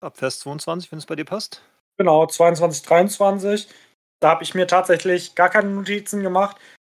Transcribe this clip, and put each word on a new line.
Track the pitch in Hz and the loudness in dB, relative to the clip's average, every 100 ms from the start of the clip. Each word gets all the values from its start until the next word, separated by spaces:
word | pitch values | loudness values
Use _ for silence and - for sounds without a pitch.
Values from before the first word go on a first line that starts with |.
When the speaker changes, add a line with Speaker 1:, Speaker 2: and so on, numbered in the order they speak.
Speaker 1:
ab | 165 - | -18 -8
Vers | 135 - | -8 -8
zweiundzwanzig, | 143 151 - 170 175 | -12 -10 -8 -8 -10
wenn | 160 | -16
es | - | -12
bei | 151 | -10
dir | 156 | -10
passt. | 202 - - _ _ _ - | -10 -12 -16 _ _ _ -2
Speaker 2:
Genau, | 180 156 165 | 4 4 4
zweiundzwanzig, | - 170 165 170 147 | 4 4 4 0 -2
dreiundzwanzig. | - 170 202 - 196 196 196 208 - _ _ _ _ _ | 2 2 2 2 0 0 -2 -4 -6 _ _ _ _ _
Da | 156 | 2
hab | 160 | 2
ich | 160 | -2
mir | 185 180 | -4 0
tatsächlich | 180 180 165 185 180 - | 2 2 0 0 -4 -2
gar | - 175 | 0 2
keine | 214 202 | 2 0
Notizen | 196 190 208 202 208 | -4 -6 -8 -6 -6
gemacht, | 190 185 202 - _ _ | -2 0 -2 -4 _ _